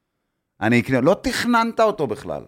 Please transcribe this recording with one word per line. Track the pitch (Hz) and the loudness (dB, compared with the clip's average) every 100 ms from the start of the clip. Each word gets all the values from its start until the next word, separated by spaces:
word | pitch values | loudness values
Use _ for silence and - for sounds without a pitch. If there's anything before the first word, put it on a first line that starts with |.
| _ _ _ _ _ - | _ _ _ _ _ -4
אני | 110 120 | 0 2
אקנה", | 113 131 | 2 2
לא | 139 202 | 2 2
תכננת | - - 240 233 233 226 | -2 -4 0 0 0 0
אותו | 220 - 131 | 0 0 -4
בכלל, | 107 92 71 | -6 -8 -10